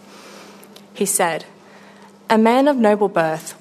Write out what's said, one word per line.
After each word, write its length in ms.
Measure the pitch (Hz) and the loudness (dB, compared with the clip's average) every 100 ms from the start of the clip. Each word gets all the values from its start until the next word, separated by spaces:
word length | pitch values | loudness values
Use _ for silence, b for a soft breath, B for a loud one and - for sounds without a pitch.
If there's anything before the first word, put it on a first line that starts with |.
| B B B B B B B B - | B B B B B B B B -16
He 120 | - 202 | -6 -4
said, 400 | - 175 156 - - B B B B B - - | -2 -2 -4 -12 -20 B B B B B -12 -2
A 80 | 220 | 2
man 300 | 226 247 277 | 4 4 2
of 80 | 269 | 2
noble 320 | 214 208 202 | 2 2 0
birth 480 | 190 160 156 - - | -2 -4 -6 -12 -4